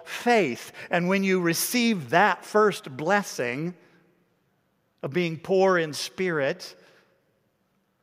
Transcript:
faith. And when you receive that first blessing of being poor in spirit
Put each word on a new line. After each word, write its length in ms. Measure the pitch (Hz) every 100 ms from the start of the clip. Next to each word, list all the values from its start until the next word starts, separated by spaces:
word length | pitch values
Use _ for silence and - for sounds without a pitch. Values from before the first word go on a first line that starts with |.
faith. 680 | - - 240 226 151 117 - - -
And 180 | 175 175
when 160 | 196
you 160 | 196 185
receive 680 | 170 165 - 247 233 196 123
that 340 | 165 208 180
first 540 | - 208 214 - - 127
blessing 760 | 156 202 196 - 120 131 170 180 _ _ _ _ _ _ _ _ _ _ _ _
of 120 | 165
being 240 | 175 170 160
poor 400 | - 190 190 175
in 160 | 156
spirit 840 | 135 - - 185 156 135 180 - - _ _ _ _ _ _ _ _ _ _ _ _